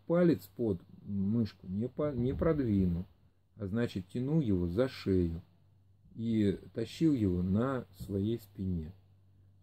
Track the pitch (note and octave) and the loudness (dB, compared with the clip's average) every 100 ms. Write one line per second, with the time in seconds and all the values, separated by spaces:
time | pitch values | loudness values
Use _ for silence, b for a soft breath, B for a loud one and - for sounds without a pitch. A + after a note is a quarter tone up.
0 | - E3+ F3+ - - - A#2 F2+ - - | 0 4 4 2 -2 -4 -2 -2 -6 -18
1 | - G2+ G2 A#2 G#2+ - F2+ G2 B2 - | -6 -2 0 0 0 -4 -8 -6 -4 -4
2 | D3 B2+ B2 - E3 D3+ B2 G2+ F#2 E2+ | -4 0 -2 2 2 2 2 4 2 0
3 | F#2 _ _ _ _ - G2+ A2+ A#2+ G2+ | -4 _ _ _ _ -10 -6 -2 -2 -4
4 | F2+ B2 C3 D#3+ B2 F#2+ F2 F2+ C3 - | -8 -6 0 0 2 2 0 0 -2 -2
5 | - F#2 F2 E2 - _ _ _ _ _ | 0 2 2 -2 -10 _ _ _ _ _
6 | - - A2+ A2 G2+ F2 - - A2+ - | -18 -8 -2 2 2 2 -4 -8 -8 0
7 | E3 C#3 G2+ F2 F#2 G2 C3 C3 - - | 2 2 2 2 2 2 0 -2 -8 -12
8 | - G2 G#2 A#2 - - F#2+ F2 D#2 - | -6 -2 -2 -4 -8 -8 -4 -4 -6 -12
9 | _ _ _ _ _ _ | _ _ _ _ _ _